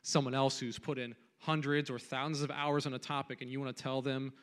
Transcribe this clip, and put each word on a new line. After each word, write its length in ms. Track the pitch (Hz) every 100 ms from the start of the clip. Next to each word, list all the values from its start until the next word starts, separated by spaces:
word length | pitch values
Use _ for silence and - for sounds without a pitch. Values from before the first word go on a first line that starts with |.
someone 340 | - 160 135 131
else 240 | 135 -
who's 180 | 120 104
put 200 | - 131
in 180 | 120 117 _ _
hundreds 520 | - 156 143 147 147
or 80 | 123
thousands 460 | - 131 147 147
of 80 | 143
hours 340 | 139 147 147 143
on 80 |
a 60 | 127
topic 420 | - 143 135 127
and 80 | 127
you 80 | 135
wanna 140 | 135
tell 300 | 127 131 131
them, 320 | 135 131 135 -